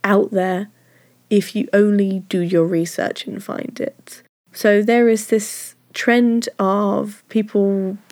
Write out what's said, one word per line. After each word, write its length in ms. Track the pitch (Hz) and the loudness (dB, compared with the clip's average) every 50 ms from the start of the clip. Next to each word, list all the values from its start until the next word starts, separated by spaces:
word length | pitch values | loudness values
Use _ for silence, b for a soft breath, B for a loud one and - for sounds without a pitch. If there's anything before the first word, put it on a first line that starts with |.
| - | 0
out 300 | 202 202 202 208 - 220 | 2 2 2 2 2 0
there 360 | 190 185 185 185 180 208 202 b b b b b b b b b b _ _ | -2 -2 0 -2 -4 -6 -8 b b b b b b b b b b _ _
if 240 | 220 202 196 - - | 0 0 0 0 -4
you 140 | 214 - - - | -6 -4 0 2
only 500 | 202 208 208 208 202 202 190 190 190 180 - | 2 4 4 4 2 2 0 -2 -4 -6 -4
do 120 | - 185 | -2 -2
your 240 | 175 170 185 170 165 | -2 0 2 2 2
research 640 | 170 190 165 170 170 - - - - - - - | 2 0 -2 -2 -2 -4 -4 -4 -4 -6 -8 -10
and 160 | - - - 202 | -12 -12 -12 -10
find 360 | - - - - - - - | -10 -10 -8 -8 -10 -8 -8
it. 420 | - - - _ _ - - - _ _ _ _ _ _ - | -8 -8 -8 _ _ -20 -20 -20 _ _ _ _ _ _ -14
So 300 | - - 214 208 202 208 | -2 2 4 4 4 4
there 260 | 226 233 240 240 233 | 4 4 4 4 4
is 180 | 226 214 220 | 2 0 0
this 480 | - 226 220 208 - - - - - - _ _ _ - | 0 -2 -2 -2 -4 -10 -14 -14 -16 -18 _ _ _ -12
trend 560 | - - - 233 240 240 240 233 233 226 - - - | -4 0 2 4 4 4 4 2 0 -2 -4 -4 -2
of 640 | 202 190 196 202 208 202 202 202 208 208 208 - _ _ | 0 0 2 2 0 0 0 -2 -2 -4 -8 -14 _ _
people 720 | - 220 202 214 - 208 196 196 196 196 190 190 202 202 - _ | -2 -2 -2 0 0 0 2 2 0 0 -2 -4 -6 -8 -14 _